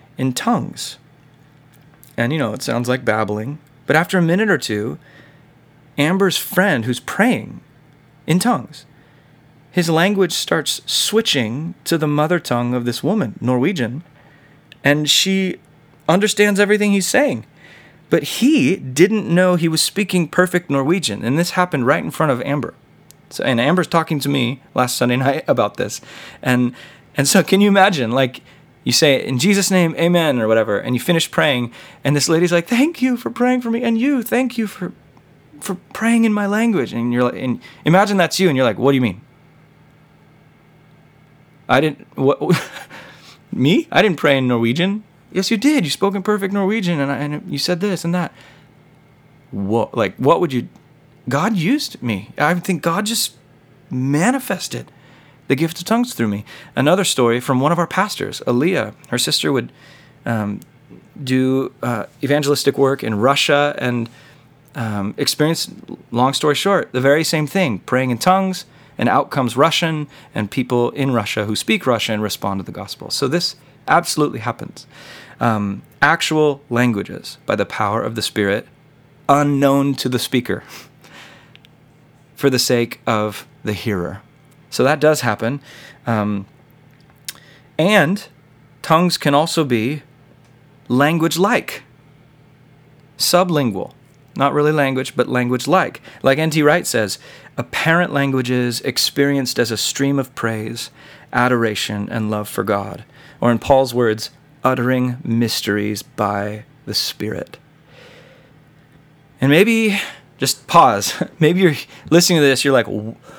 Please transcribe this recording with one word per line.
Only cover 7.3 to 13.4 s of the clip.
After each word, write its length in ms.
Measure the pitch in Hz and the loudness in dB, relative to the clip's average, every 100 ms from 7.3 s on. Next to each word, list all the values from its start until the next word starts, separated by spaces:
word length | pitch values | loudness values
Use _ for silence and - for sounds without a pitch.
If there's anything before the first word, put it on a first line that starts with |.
| 143 - - - _ _ _ _ _ - | 0 -4 -14 -18 _ _ _ _ _ -2
in 140 | 175 | 0
tongues, 460 | 240 175 110 - - _ _ _ _ _ _ _ _ | 2 -2 -4 -18 -20 _ _ _ _ _ _ _ _
his 180 | 180 170 | -2 2
language 420 | 160 185 196 180 | 2 2 2 0
starts 500 | - - 165 147 - - | -2 -2 -2 -2 -6 -4
switching 880 | - - 214 226 139 110 127 165 - | -4 0 0 0 0 -2 -4 -8 -10
to 140 | - 165 | -2 0
the 100 | 151 | 2
mother 320 | 147 156 175 | 0 0 0
tongue 340 | - 120 120 | 0 -2 0
of 120 | 123 120 | -2 -2
this 180 | 117 | -2
woman, 340 | 147 214 120 - | -2 0 -2 -4